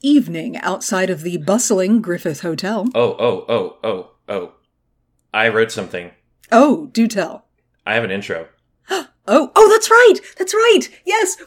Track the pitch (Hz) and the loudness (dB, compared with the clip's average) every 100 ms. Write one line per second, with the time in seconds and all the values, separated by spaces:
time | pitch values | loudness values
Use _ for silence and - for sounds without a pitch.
0 | 277 294 160 165 160 160 185 185 - 185 | 0 2 0 -6 -10 -8 -6 -6 -4 -2
1 | 190 156 175 175 151 220 - 190 185 226 | -2 -4 -8 -6 -2 -2 0 0 2 0
2 | 196 175 170 147 170 156 190 220 233 117 | 0 -6 -6 -6 -6 -6 -6 -4 -2 0
3 | 117 - 117 92 - 113 90 - 110 95 | -2 0 -4 -4 -4 -4 -4 -8 -8 -8
4 | - _ - 101 87 _ _ _ _ _ | -10 _ -10 -8 -10 _ _ _ _ _
5 | _ _ _ 107 113 110 113 110 90 90 | _ _ _ -2 0 2 -2 -4 -10 -12
6 | 87 _ _ _ _ 233 285 165 - 226 | -14 _ _ _ _ 4 4 2 -4 -2
7 | 226 196 165 - _ _ _ _ - 110 | -2 -2 -6 -10 _ _ _ _ -2 -2
8 | 104 98 98 82 82 _ _ _ - 381 | -2 -6 -6 -10 -12 _ _ _ -8 -8
9 | - _ - 262 - 403 415 440 - 453 | -8 _ 0 0 2 6 6 6 4 6
10 | 480 262 - - 370 427 466 359 - - | 6 4 -2 -10 -4 2 4 2 0 -10
11 | 370 427 403 - | -4 -2 -2 -6